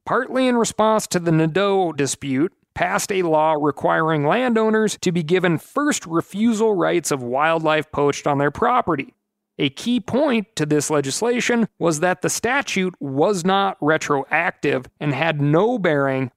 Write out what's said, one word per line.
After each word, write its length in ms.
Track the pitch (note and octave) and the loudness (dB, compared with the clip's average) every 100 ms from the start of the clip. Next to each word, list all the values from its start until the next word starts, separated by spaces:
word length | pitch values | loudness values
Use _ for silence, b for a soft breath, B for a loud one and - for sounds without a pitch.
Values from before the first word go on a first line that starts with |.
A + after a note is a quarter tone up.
| - | -4
partly 400 | F#3+ - B3+ B3+ | -2 -2 0 2
in 100 | A#3+ | 2
response 520 | G#3+ - A3 G#3+ - | 0 0 2 2 0
to 100 | F3+ | -2
the 140 | E3+ | 2
Nadeau 580 | D#3+ D#3+ D#3+ G3+ G3 F3 | 2 2 2 2 2 0
dispute, 640 | C#3+ C3+ - C#3+ C3 F3 - _ | -2 -4 -4 -4 -2 -2 -4 _
passed 360 | - F3 G3 - | -4 -2 -2 -2
a 120 | F#3+ | -2
law 320 | F3 D#3 D#3 | 2 2 2
requiring 720 | D3+ D3 - E3+ E3+ D#3+ D#3 | 2 0 0 0 0 2 0
landowners 720 | C#3+ G#3 B3+ A3+ A3 A3 G#3+ - | 2 0 0 0 2 2 0 -2
to 100 | F#3 | -2
be 140 | F3 | -2
given 340 | D3+ F#3 F3 D#3 | 0 0 2 0
first 480 | - C4+ D4 - - | -2 -2 -2 -2 -2
refusal 680 | E3 - F#3+ A3+ G#3 A3+ | -4 -4 0 0 2 2
rights 360 | G3 D#3+ E3+ D3 | 2 0 0 -2
of 120 | C#3+ | -4
wildlife 680 | A#2+ C3 D#3 E3 D#3 D#3 D3 | -2 0 0 2 0 0 -2
poached 360 | - C#3+ C#3 D3+ | 0 0 0 -2
on 120 | C#3+ | 0
their 140 | C#3+ | 0
property. 600 | - A#3+ B3 G3+ C#3+ C3 - _ _ _ - | 0 0 2 0 -4 -6 -16 _ _ _ -4
A 100 | C#3+ | -4
key 320 | - A#3+ B3 | -4 -4 -4
point 540 | - A#3+ D4+ A#3 G3 - | -2 -2 0 0 -4 -6
to 80 | |
this 260 | D3+ D3+ - | 0 0 0
legislation 760 | D3+ C3+ - A#3 B3 - A#3+ A3 - | -2 -2 -2 -2 -2 0 0 -2 -2
was 220 | E3+ D3+ | -2 0
that 220 | F3+ F3+ | 0 0
the 80 | E3 | -2
statute 640 | - A3+ C#4 - G3 F#3 F3 | -4 -2 -2 -2 -2 -2 -4
was 440 | C#3 C3+ F3+ G3 | -6 0 0 2
not 320 | F3+ G3 G3 - | 0 0 0 -2
retroactive 1080 | D3 D#3 - C#3+ - D#3 F3+ - D3 C3+ C3 - | 0 0 0 -2 0 -2 -2 -2 -2 -2 -4 -6
and 140 | D3+ | -4
had 300 | C3+ E3 D3 | 0 0 0
no 360 | C#3+ D#3 A3 B3+ | 2 4 2 0
bearing 520 | F3+ D3 C#3 C3 C3 | 0 0 0 0 -4